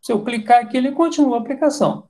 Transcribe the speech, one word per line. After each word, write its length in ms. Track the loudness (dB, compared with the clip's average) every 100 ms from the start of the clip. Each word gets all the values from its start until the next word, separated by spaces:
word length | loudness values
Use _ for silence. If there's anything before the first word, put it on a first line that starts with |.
Se 100 | -2
eu 120 | -4
clicar 400 | -2 -8 2 2
aqui, 120 | 2 -2
ele 160 | -2
continua 440 | 0 -2 2 2 2
a 20 |
aplicação. 640 | -4 0 0 2 -2 -2 -12